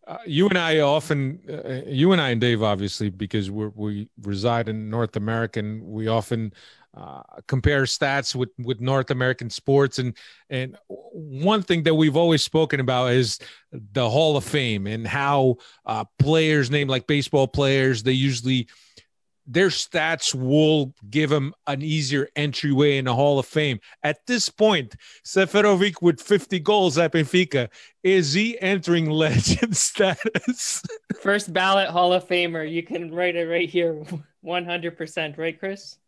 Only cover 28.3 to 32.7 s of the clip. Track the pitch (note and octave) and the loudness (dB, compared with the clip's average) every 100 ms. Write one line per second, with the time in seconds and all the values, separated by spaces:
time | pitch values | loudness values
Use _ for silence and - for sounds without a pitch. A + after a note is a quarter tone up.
28.3 | E3 A3+ A#3 F#3+ G3 E3+ E3+ D#3+ D#3 D#3 | 0 0 -2 -2 -2 0 0 2 2 2
29.3 | A#2 - - A#3 F#3+ - - F#3+ E3 A3 | 2 2 0 0 0 -2 2 0 0 -4
30.3 | - - B3 - - - A4 _ - G3 | -4 -4 -6 -6 -8 -10 -16 _ -6 0
31.3 | G#3 G3+ F3 F#3+ G3 F#3+ E3+ F3+ F3+ F3+ | 0 0 0 2 2 2 2 4 2 2
32.3 | F3 F3 E3 D#3 | 0 0 -4 -6